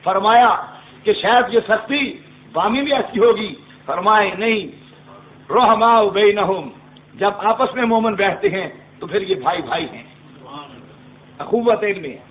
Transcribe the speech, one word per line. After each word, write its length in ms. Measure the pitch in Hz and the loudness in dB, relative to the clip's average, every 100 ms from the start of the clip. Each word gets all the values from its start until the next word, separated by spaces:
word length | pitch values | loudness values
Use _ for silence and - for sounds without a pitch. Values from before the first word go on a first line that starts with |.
فرمایا 520 | - 190 208 233 240 180 - - - - | -2 0 4 6 6 2 -4 -16 -20 -8
کہ 100 | - | -2
شاید 400 | 208 190 240 226 | 0 2 2 2
یہ 60 | 226 - | -2 0
سختی 500 | 214 - 285 262 - - - - | -2 -2 -4 -4 -8 -20 -20 -10
بامی 300 | 160 196 247 | -4 -2 -2
بھی 120 | 285 | 0
ایسی 260 | 269 208 240 | -2 -2 2
ہوگی، 360 | 233 208 214 - - - - | 2 2 -2 -10 -20 -20 -8
فرمائے 460 | 165 190 214 202 180 | -2 2 2 2 -2
نہیں، 500 | 220 220 160 - - - - - - - - | -2 -2 -4 -16 -20 -20 -20 -20 -20 -20 -2
رحماء 520 | 220 233 214 226 226 | 2 4 4 4 4
بینہم، 680 | 208 190 208 208 185 190 143 - - - _ | 2 4 2 2 0 -4 -6 -18 -20 -20 _
جب 180 | - 196 202 | -4 -4 -2
آپس 380 | 202 226 254 247 | -2 0 -2 -2
میں 80 | |
مومن 300 | 233 226 226 | 0 0 0
بیٹھتے 360 | 196 196 185 202 | 0 -2 0 -2
ہیں 200 | 185 165 - - - | -2 -8 -14 -20 -18
تو 80 | - | -6
پھر 140 | - | -6
یہ 140 | 185 190 | -4 -4
بھائی 260 | 135 175 | -2 -4
بھائی 260 | 131 156 139 | -4 -6 -8
ہیں، 100 | - - - - - 123 143 139 127 - - - - - - | -12 -20 -20 -20 -20 -18 -18 -18 -20 -20 -20 -20 -20 -20 -16
اخوت 460 | - 233 233 214 | -4 -2 0 0
ان 180 | 208 190 | -2 -6
میں۔ 160 | 151 107 - | -8 -16 -20